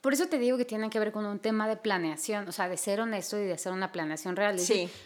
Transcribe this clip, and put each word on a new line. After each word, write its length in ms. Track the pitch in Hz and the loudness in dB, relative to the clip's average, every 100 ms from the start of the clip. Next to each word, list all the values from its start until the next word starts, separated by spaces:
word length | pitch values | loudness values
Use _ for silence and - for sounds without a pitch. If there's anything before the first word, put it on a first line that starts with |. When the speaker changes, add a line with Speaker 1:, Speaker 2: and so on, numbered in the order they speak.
Speaker 1:
por 120 | 269 | 4
eso 140 | 277 349 | 2 2
te 120 | 294 | 2
digo 180 | 240 254 | 2 2
que 80 | |
tienen 260 | 247 214 220 | 0 -2 0
que 80 | 220 | 0
ver 140 | 214 | 0
con 120 | 214 208 | 0 -4
un 120 | 202 | -2
tema 300 | 220 220 214 | 0 2 0
de 80 | 214 | 0
planeación, 720 | 220 190 165 151 - 208 196 | 0 2 0 -2 -4 -4 -4
o 40 | |
sea, 160 | 175 180 | -2 -2
de 80 | 180 | 0
ser 240 | - 202 | -2 0
honesto 380 | 226 214 175 208 | 0 -2 -4 -2
y 60 | |
de 80 | 202 | -2
hacer 180 | 170 190 | -2 -4
una 200 | 185 190 | -2 -4
planeación 440 | 185 156 156 185 180 | -2 -4 -4 -4 0
real, 180 | 208 190 | 2 2
de 40 | |
decir, 260 | 180 208 180 | 2 2 2
Speaker 2:
Sí. 60 | - | -6